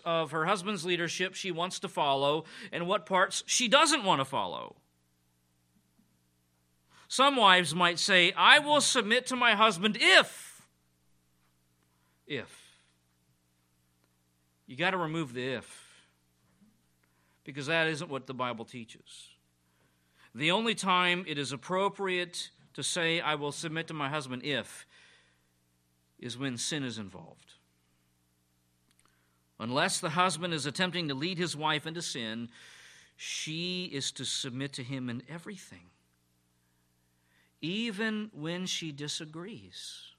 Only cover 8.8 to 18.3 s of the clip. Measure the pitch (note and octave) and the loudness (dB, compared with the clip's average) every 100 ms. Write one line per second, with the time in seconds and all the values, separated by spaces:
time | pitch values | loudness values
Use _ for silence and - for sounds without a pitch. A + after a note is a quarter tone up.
8.8 | - B3 G3+ B3 B3 B3+ A#3+ G#3 A3 E3+ | 4 2 2 0 0 2 4 6 4 4
9.8 | G#3 A3+ E4 F4+ - - - - - _ | 0 4 6 8 6 -2 -20 -20 -20 _
10.8 | _ _ _ _ _ _ _ _ _ _ | _ _ _ _ _ _ _ _ _ _
11.8 | _ _ _ _ - C3+ F#2+ - - _ | _ _ _ _ -10 -10 -10 -18 -20 _
12.8 | _ _ _ _ _ _ _ _ _ _ | _ _ _ _ _ _ _ _ _ _
13.8 | _ _ _ _ _ _ _ _ - C3 | _ _ _ _ _ _ _ _ -14 -2
14.8 | F3+ F#3+ D#3+ D#3+ C#3+ B2 B2+ A#2+ - - | 0 0 -2 -4 -4 -6 -6 -6 -10 -20
15.8 | - - _ _ _ _ _ _ _ _ | -20 -20 _ _ _ _ _ _ _ _
16.8 | _ _ _ _ _ _ - C#3+ C3+ E3 | _ _ _ _ _ _ -14 -10 -2 0
17.8 | D#3+ D3+ F3 C3+ B2+ | 0 -2 -6 -8 -8